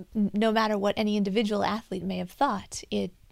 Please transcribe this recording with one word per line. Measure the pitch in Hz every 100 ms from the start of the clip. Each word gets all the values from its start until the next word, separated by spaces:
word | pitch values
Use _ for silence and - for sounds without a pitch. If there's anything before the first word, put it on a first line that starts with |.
| 185
no | 220 202 208 220
matter | 220 220 208
what | 202 202
any | 214 208
individual | 202 202 208 202
athlete | 196 214 - 185
may | 180 185
have | 180
thought, | - 285 196 - - -
it | 208 190 - -